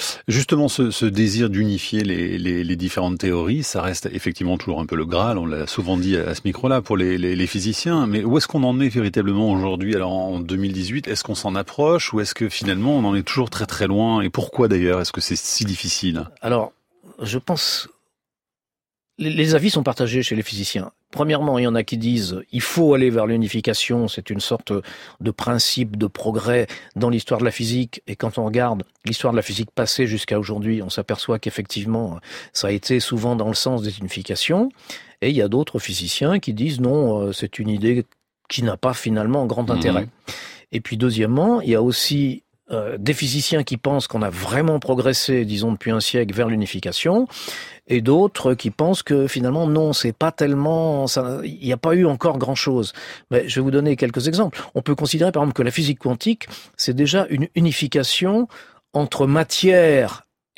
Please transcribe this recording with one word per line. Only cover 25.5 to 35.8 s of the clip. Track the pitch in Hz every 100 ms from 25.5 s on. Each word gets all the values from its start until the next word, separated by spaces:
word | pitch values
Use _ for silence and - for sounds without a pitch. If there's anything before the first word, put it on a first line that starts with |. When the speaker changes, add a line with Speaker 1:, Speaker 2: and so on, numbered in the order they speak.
| 120 - 120 110 104
Speaker 2:
de | 104
progrès | - 110 107 110 120 107 - - 98
dans | 120
l'histoire | 117 - 110
de |
la | 120
physique. | - 113 123 120 - -
Et | 101
quand | 113 120
on |
regarde | 110 117 123 104 - _
l'histoire | - 113 131
de | 120
la |
physique | - 131 110
passée | - 110 - 123
jusqu'à | 107 - 107
aujourd'hui, | 104 104 107 110
on | 95
s'aperçoit | - - 104 - -
qu'effectivement, | 110 - 101 - 104 113 107 85 - - -
ça | - 101
a |
été | 101 - 127
souvent | - 117 120 117
dans | 110
le |
sens | 104 135 123
des | 104 101
unifications. | 95 - - 95 - 180 262 - - - - -
Et | 117
il | 143
y |
a | 104
d'autres | 123 151
physiciens | 110